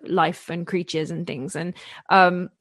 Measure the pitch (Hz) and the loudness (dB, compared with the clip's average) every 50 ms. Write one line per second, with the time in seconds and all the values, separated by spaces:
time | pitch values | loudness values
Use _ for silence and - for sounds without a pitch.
0 | - - 165 185 156 156 180 - - - 165 175 170 - 190 180 175 - - 160 | -4 -2 2 2 2 2 0 -4 -10 -10 -8 -8 -6 -4 -4 -4 -4 -4 -4 -4
1 | 156 143 170 160 175 - 147 - 131 185 - 156 165 196 180 - - - - - | -4 -4 -6 -8 -6 -8 -8 -8 -8 -8 -8 -8 -8 -8 -10 -12 -16 -20 -20 -20
2 | - - 190 190 185 180 180 180 180 - - _ | -2 4 6 6 8 6 6 2 -4 -6 -10 _